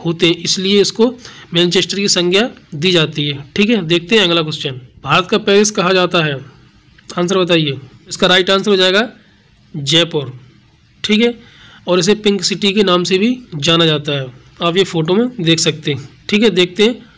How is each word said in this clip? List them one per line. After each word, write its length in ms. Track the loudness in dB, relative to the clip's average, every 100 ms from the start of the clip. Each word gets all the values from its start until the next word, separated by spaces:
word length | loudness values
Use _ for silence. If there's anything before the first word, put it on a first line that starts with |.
| -6
होते 220 | 0 0
हैं, 80 | 0
इसलिए 440 | -4 -4 0 2
इसको 320 | 2 2 0 0 -12 -20 -6
मैनचेस्टर 440 | 0 2 2 -2 -2
की 100 | -2
संज्ञा 400 | 0 2 2 0 -4 -14 -4
दी 160 | 0
जाती 360 | 2 0 -2 -6
है, 160 | -6 -6 -2
ठीक 140 | 2
है। 120 | 0 0
देखते 300 | -2 2 2
हैं 60 |
अगला 180 | 2 0
question, 400 | -2 -6 -8 -10 -16 -12
भारत 240 | -2 0 0
का 100 | -2
पेरिस 320 | 2 2 2
कहा 200 | 0 0
जाता 300 | 2 2 0
है, 160 | -2 -4 -10 -20 _ _ _ _ -10
Answer 280 | -4 -2 0
बताइए। 400 | 2 0 0 -6 -12 -20 -16
इसका 180 | -2 2
right 220 | 2 2
आंसर 220 | 0 2
हो 60 | 2
जाएगा 300 | 2 2 -2 -6 _ _ _ _ _
जयपुर, 600 | -10 -2 0 0 -2 -8 -12 -20 -20 _ _ _ _
ठीक 180 | -2 2
है, 120 | 2 -2 -10 -20 -20 -12 -2
और 120 | 0
इसे 160 | 2 0
Pink 240 | 0 0
City 280 | -2 -2 0
के 100 | 2
नाम 200 | 4 2
से 140 | 2 0
भी 200 | 0 -2 -8 -6
जाना 280 | 0 2 2
जाता 260 | 0 -2
है, 140 | -6 -8 -14 -20 -6
आप 160 | -2 0
ये 60 | 0
फोटो 280 | -2 0
में 140 | 0 0 -2
देख 200 | -2 0
सकते 340 | -2 -4 -6
हैं, 160 | -8 -10 -18 -4
ठीक 140 | 2
है। 60 | 2
देखते 320 | 2 0 2
हैं 220 | 0 0 -10